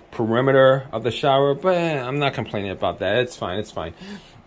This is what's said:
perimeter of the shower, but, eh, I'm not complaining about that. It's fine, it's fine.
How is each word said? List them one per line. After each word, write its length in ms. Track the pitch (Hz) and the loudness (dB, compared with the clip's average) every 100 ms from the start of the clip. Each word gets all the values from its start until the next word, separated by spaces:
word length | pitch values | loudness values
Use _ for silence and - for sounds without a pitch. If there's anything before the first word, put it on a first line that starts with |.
| - | -12
perimeter 760 | - 113 113 135 135 131 135 131 | -4 0 2 4 6 6 4 0
of 100 | 117 | -4
the 80 | 113 | -4
shower, 440 | - 147 135 139 | -2 2 4 4
but, 200 | 139 185 | 2 0
eh, 260 | 180 170 147 | 0 0 -2
I'm 200 | 123 139 | -4 -2
not 140 | 143 | -2
complaining 360 | - 110 110 98 | -2 -6 -4 -6
about 300 | 90 95 85 | -4 -4 -2
that. 160 | 92 110 | 0 0
It's 200 | 123 - | 0 -4
fine, 220 | 101 92 | -6 -6
it's 140 | 107 | -8
fine. 220 | - 82 - 190 202 - - | -8 -10 -10 -16 -16 -20 -20